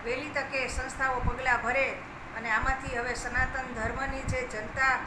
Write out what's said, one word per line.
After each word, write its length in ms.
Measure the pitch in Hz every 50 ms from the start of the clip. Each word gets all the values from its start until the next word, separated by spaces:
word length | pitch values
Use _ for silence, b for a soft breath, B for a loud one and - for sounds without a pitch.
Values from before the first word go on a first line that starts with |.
| -
વહેલી 260 | 233 247 269 294 302
તકે 380 | - 285 269 269 285 269 254 240
સંસ્થાઓ 520 | - - 254 262 - - 269 262 254 233
પગલાં 420 | - - 240 247 262 254 247 233
ભરે 260 | 226 226 247 269 269 - 196 - - - - - - - -
અને 160 | 226 220 233
આમાંથી 460 | 220 220 - 254 269 262 269 269 254 240
હવે 180 | 240 247 240
સનાતન 520 | 233 - 247 240 247 262 254 - 269 247 254 240
ધર્મની 480 | 226 220 226 254 262 269 262 269 269 269
જે 160 | - 254 254 247 254
જનતા 480 | - 214 214 214 - 269 262 269 254 240 247